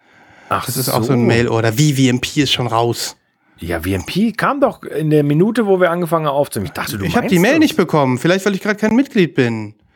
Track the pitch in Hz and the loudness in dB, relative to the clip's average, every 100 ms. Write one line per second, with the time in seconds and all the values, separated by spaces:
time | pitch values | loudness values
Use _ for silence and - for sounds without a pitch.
0 | _ _ _ - - 98 - 120 127 127 | _ _ _ -20 -6 -6 -4 -4 -2 -2
1 | 113 127 117 117 120 113 113 107 151 135 | 0 0 2 2 0 0 0 2 2 2
2 | 131 123 - 151 139 - 120 113 117 117 | 2 0 -2 -2 -2 -2 -2 0 0 -2
3 | - - _ _ _ _ 82 85 85 95 | -8 -12 _ _ _ _ -8 -6 -2 -4
4 | - 175 226 - 185 277 262 170 - 143 | -4 -2 -2 0 -2 0 -2 -2 -8 -4
5 | 156 151 143 147 208 233 208 190 180 175 | 2 2 4 2 2 2 2 2 2 0
6 | 170 165 156 139 139 - 92 - 92 110 | -2 -2 0 -2 -2 -4 -8 -8 -8 -6
7 | - 240 240 185 196 320 302 - 175 156 | -2 0 2 2 4 4 2 2 0 2
8 | 135 123 165 190 208 196 202 202 214 226 | 2 0 0 0 0 -2 -2 -2 0 2
9 | 277 226 170 - 120 113 107 - _ | 2 2 2 2 0 -2 -8 -14 _